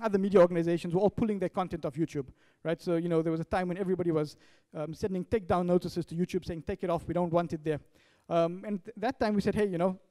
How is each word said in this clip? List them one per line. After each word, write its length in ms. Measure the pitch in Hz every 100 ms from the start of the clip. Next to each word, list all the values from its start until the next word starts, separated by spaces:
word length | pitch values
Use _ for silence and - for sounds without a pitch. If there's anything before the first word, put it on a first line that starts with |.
other 160 | 226 196
media 220 | 196 190
organizations 560 | 175 170 165 170 175 175
were 60 |
all 80 | 196
pulling 280 | - 226 202
their 120 | 180
content 360 | 202 175 165 151
off 80 |
YouTube, 320 | 135 156 147 127 - _ _
right? 180 | 160 170
So, 140 | 180 165
you 140 | 170
know, 120 | 165
there 100 | 160
was 100 | 160
a 40 | 160
time 220 | 190 180
when 100 | 175
everybody 340 | 185 180 175
was, 260 | 160 151 - - - _
um, 220 | 165 156 156
sending 300 | 208 185 165
takedown 420 | 233 170 180 175
notices 380 | 180 175 175 -
to 80 | 165
YouTube 300 | 180 185 165
saying, 180 | 165
"Take 200 | 175 196
it 60 | 175
off, 180 | 170 -
we 60 |
don't 180 | 170 175
want 220 | 170 175
it 100 | 165
there." 160 | 156 147 - _ _ _ -
Um, 360 | 170 165 180 208
and 180 | 202
th-, 120 | - -
that 220 | 220 -
time 160 | 220 208
we 60 |
said, 120 | 202
"Hey, 140 | 196 208
you 100 | 170
know, 220 | 190 185 _